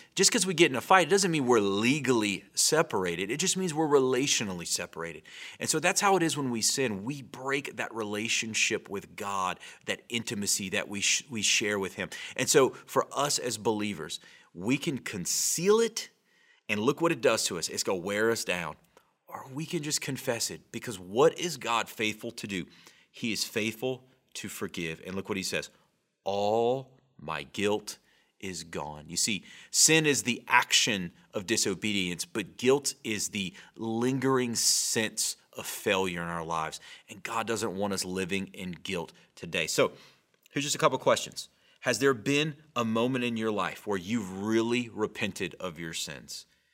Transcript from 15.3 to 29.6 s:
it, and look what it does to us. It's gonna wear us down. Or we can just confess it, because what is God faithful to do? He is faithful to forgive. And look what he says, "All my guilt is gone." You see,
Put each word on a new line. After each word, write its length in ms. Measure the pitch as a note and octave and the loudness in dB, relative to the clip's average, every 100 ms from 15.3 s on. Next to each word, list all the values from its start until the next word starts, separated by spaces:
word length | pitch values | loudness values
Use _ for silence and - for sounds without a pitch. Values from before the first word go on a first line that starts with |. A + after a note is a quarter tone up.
| - - - F3+ A3 | -2 -2 0 4 4
it, 300 | A3+ A3 - _ _ _ _ _ - | 2 -2 -10 _ _ _ _ _ -4
and 120 | G#2+ | 0
look 220 | A2+ D3+ | 2 2
what 100 | E3 | 2
it 100 | D3+ | 4
does 240 | B2 A2+ - | 4 4 2
to 140 | F2+ | -2
us. 100 | D#2 | -4
It's 140 | G2+ | -4
gonna 160 | - F#2+ | -2 -2
wear 320 | F2 G2+ A2+ | -2 2 2
us 120 | A2+ | 2
down. 340 | - F2+ E2 D2+ _ _ _ _ - | 0 -2 -4 -10 _ _ _ _ -16
Or 180 | - - | -14 -12
we 140 | C3 D#3+ | -10 -6
can 160 | F3 | -6
just 180 | D3 C#3 | -2 -4
confess 480 | - C3 - A#2 - | -4 -6 -4 -2 -4
it, 220 | E2 - | -6 -12
because 260 | A#2 - G2 | -12 -10 -10
what 400 | F2+ G#2 D#3+ - | -4 4 4 4
is 180 | F3 C#3+ | -4 -4
God 300 | A2+ A#2 G#2 | -2 0 -2
faithful 440 | - G#2+ G#2+ A#2+ | -2 -2 -2 -8
to 160 | A#2 A2 | -10 -6
do? 180 | G2 - - - - _ | -6 -6 -12 -20 -20 _
He 200 | - A#2+ | -8 -4
is 120 | G2 | -4
faithful 680 | - A2+ G#2+ G#2+ B2+ B2+ - _ _ | -4 -2 -2 -2 -4 -6 -10 _ _
to 160 | - G#2 | -12 -12
forgive. 540 | - G2 - E2 D#2+ - | -8 -8 -6 -6 -6 -8
And 100 | F#2+ | -8
look 140 | F#2+ | -6
what 80 | G2 | -4
he 60 | |
says, 260 | F2+ E2 - - _ _ _ _ | -4 -4 -6 -12 _ _ _ _
"All 720 | - G2+ G#2 A2+ A#2 C3 C3+ _ _ - | -4 0 2 4 2 0 -4 _ _ -14
my 200 | D#2+ D2+ | -8 -8
guilt 560 | D2+ - G2+ G#2 G#2 - _ _ _ _ | -6 -2 2 2 -2 -14 _ _ _ _
is 240 | G2 E2+ | -10 -10
gone." 420 | E2 E2+ D2 D2+ D#2 | -10 -8 -8 -10 -8
You 80 | F2 | -2
see, 280 | - F#2+ - - | 0 -2 -6 -18